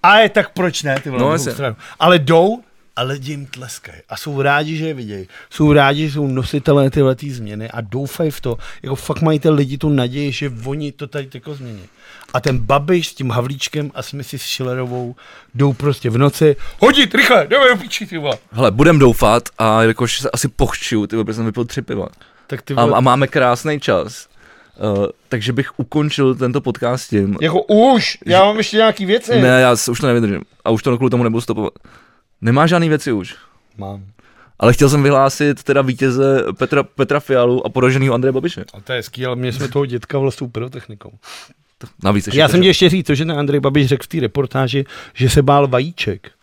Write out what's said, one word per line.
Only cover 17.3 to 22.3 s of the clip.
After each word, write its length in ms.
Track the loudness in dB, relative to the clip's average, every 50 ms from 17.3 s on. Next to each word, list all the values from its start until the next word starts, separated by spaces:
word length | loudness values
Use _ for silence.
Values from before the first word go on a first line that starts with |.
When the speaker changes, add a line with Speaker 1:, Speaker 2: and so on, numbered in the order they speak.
| 4 4 4
Speaker 1:
jdeme 220 | 4 2 4 4 4
do 80 | 4
píči, 300 | 2 -2 -8 -10 -10 -10
ty 120 | -8 -10 -6
vole." 200 | -4 -4 -6 -6 _ _
Speaker 2:
Hele, 180 | -2 0 0 2
budem 280 | 4 4 4 6 6 8
doufat 500 | 6 6 6 4 4 4 4 2 0 -4 _ -2
a 240 | 0 2 4 4
jakož 380 | 4 2 2 0 -2 -4 -4 -4
se 100 | -6 -6
asi 180 | -4 -4 -4 -4
pochčiju, 580 | _ -2 -2 -2 -2 -8 -6 -4 -2 -2 -2
ty 100 | -2 -2
vole, 80 | -4 -4
protože 100 | -4 -4
jsem 100 | -4 -4
vypil 180 | -4 -4 -4 -6
tři 180 | -4 -6 -10
piva. 260 | -8 -8 -8 -8 -8 -10 -12 _ -20 _